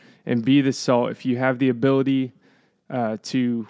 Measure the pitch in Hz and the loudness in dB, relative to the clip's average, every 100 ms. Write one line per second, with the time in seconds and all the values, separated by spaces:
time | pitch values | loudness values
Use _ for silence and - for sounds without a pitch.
0 | - _ - 120 113 143 135 - - 120 | -20 _ -4 -2 2 4 2 0 0 0
1 | 120 - 131 120 131 123 131 117 135 135 | 0 -4 -4 0 0 0 0 2 2 2
2 | 135 135 127 - _ _ _ _ - 127 | 2 0 -2 -10 _ _ _ _ -10 -6
3 | 113 110 - 131 123 117 | -4 -6 -4 -2 0 -2